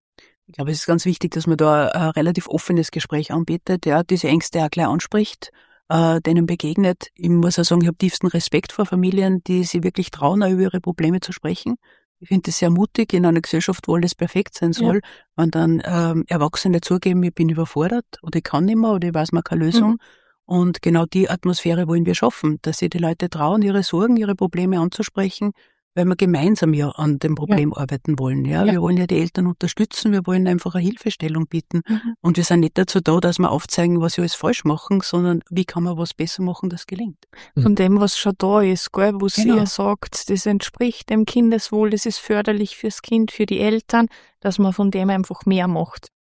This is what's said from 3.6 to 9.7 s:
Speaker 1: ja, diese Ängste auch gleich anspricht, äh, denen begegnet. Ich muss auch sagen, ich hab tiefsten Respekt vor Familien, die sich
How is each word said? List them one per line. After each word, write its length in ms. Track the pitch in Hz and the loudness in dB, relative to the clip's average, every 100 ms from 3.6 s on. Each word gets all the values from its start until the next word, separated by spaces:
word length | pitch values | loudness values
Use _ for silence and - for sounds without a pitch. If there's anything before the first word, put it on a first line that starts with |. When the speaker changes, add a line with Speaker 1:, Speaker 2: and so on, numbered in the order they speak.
| - 185 156 | -2 -2 0
Speaker 1:
ja, 160 | 151 | 0
diese 240 | 170 185 147 | 2 0 2
Ängste 360 | 160 - 170 | 0 0 -2
auch 80 | 151 | -2
gleich 160 | 170 135 | 0 0
anspricht, 640 | 160 - 214 208 - - _ _ _ - | -2 -2 -2 -2 -6 -20 _ _ _ -2
äh, 300 | 165 165 165 | 2 2 2
denen 260 | 165 170 165 | 2 2 2
begegnet. 640 | 175 151 170 185 180 - | -2 -2 0 0 0 -8
Ich 160 | - 175 | -4 2
muss 300 | 170 175 175 | 4 4 2
auch 40 | |
sagen, 180 | 170 175 | 2 4
ich 60 | 170 | 2
hab 120 | 165 | 2
tiefsten 280 | 185 - 180 | -2 0 -2
Respekt 440 | 170 - 156 - | -2 0 -2 -2
vor 140 | - 196 | -4 -2
Familien, 560 | 185 185 190 190 185 | 0 2 2 2 0
die 200 | - 180 | 0 0
sich 200 | 175 | 0